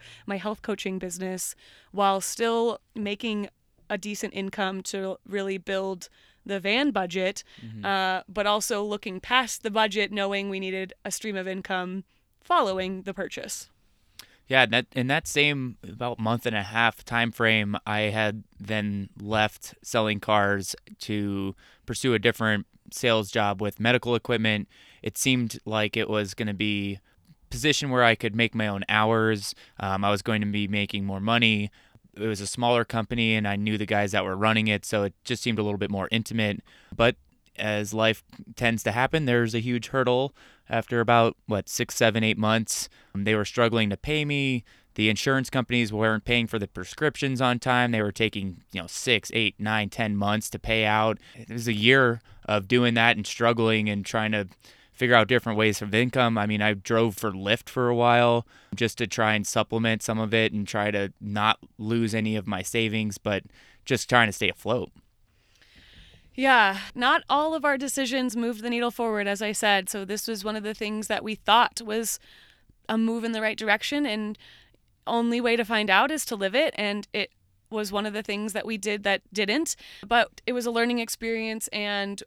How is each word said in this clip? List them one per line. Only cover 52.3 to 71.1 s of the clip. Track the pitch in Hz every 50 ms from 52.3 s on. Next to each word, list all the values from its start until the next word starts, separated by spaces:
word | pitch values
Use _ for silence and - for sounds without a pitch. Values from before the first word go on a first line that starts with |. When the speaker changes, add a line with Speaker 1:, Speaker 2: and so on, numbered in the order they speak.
| - - -
Speaker 2:
of | - 107 107 98 98
doing | 123 123 123 120 117
that | 117 113 117 117
and | 107 101
struggling | - - - 117 117 120 117 113 113 110 110 107 107
and | 104 101 95
trying | - - 113 107 107 110
to | 107 101 95 - _ _ - - _ _ _ _
figure | - 127 120 123
out | 117 110 101
different | 127 120 - 117 110
ways | 104 110 110 101 -
of | 107 104 95
income. | 107 123 127 - 135 123 117 113
I | 110 104
mean, | 104 107 104
I | 104 107 107
drove | 98 95 - 117 113 113 117 101
for | - - 110
Lyft | 92 95 98 98 110 117 - -
for | - 135 123 120
a | 120
while | 117 120 120 120 120 120 120 117 117 117 - _ - _ _ -
just | 98 120 110 - -
to | 120
try | 104 - - 113 107 107
and | 107 101
supplement | - - 117 107 - - 113 113 113 110 107 -
some | - 113 110
of | 110 107 107
it | 113 110 107 -
and | 104 101
try | 95 - 107 104 104
to | 104 101 101 98 - _
not | - 104 104 107 104 110 - - - - _ -
lose | 107 107 117 117 117 110 101
any | 110 110 110 110
of | 107 95 104
my | 104 92 95
savings, | - - 117 113 110 104 110 107 107 98
but | - - 107 104 95 - - - - - - - _ _
just | - 131 117 - -
trying | 123 123 117
to | 107 98
stay | - 110 95
afloat. | 87 - - 104 117 123 92 - - - _ _ _ _ _ _ _ _ _ _ _ _ _ _ _ - - - - - - - - - _ - _
Speaker 1:
Yeah, | - 262 269 262 240 214 196 190 196 196 - -
not | 240 247 254 302 330 - -
all | 254 285 302 320 320
of | 320 254
our | 294 285
decisions | 269 269 277 - 269 269 240 247 269 254 247 208
moved | 233 233 226 247 208 214
the | 240
needle | 240 233 240 240 226
forward, | - 240 226 214 208 202
as | 202 202 196 220
I | 208 214
said. | - - 214 202 196 190 -
So | - 208 196
this | 190 208 214 - -
was | 226 208 190
one | 214 214
of | 220 202
the | 208 214
things | - 220 208 214 214 214
that | -